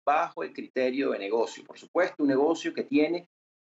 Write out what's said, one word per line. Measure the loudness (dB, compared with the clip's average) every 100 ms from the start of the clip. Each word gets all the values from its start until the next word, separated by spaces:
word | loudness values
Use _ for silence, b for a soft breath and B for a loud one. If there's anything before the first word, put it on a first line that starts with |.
| 0
bajo | 0 0 -6
el | -10
criterio | -10 -8 -2 0 0 -2
de | -2
negocio. | -2 0 -2 -4 -18
Por | -20
supuesto, | -6 -2 0 0
un | 2
negocio | 4 2 0 -2
que | -6
tiene | 0 2 2 0 -6 _ _ _